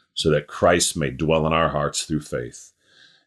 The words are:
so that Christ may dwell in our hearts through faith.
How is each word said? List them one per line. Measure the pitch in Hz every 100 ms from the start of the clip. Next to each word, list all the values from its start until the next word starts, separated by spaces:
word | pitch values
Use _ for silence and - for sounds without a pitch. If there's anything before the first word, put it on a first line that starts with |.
| _ -
so | 82
that | 73 -
Christ | - 90 87 - 85
may | 71
dwell | 65 78 80 78
in |
our | 80 82
hearts | 76 73 -
through | - 78
faith. | - 65 60 - - _ _ _ - _